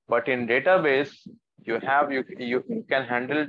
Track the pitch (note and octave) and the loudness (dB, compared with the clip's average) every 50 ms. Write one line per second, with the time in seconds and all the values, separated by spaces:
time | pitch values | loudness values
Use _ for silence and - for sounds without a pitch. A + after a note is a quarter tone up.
0 | _ - A#2 A#2 - - C3 B2 A#2+ A2+ A#2 C3+ C3 F#3 F#3+ F#3 D#3+ D3+ C3+ C3+ | _ -2 0 0 2 0 -2 -2 0 0 0 2 4 4 4 4 4 4 2 2
1 | D3 C#3+ - - _ - - - _ _ _ _ _ - A2+ A2+ - C3 C#3 C#3+ | 2 -2 -6 -14 _ -20 -20 -20 _ _ _ _ _ -6 -4 -4 -2 0 2 2
2 | D3 C#3 C#3 C3 B2 - - - B2+ A#2+ B2 B2 - - A#2 A2 - - C#3+ C3+ | 2 0 -2 -4 -6 -6 -10 -10 -6 -2 -2 -2 -2 -4 -6 -8 -4 -2 -2 -2
3 | C3 A#2+ B2 A#2+ B2+ B2+ C#3+ D3+ D3+ | -2 -2 -2 -4 -2 -2 -2 -2 -4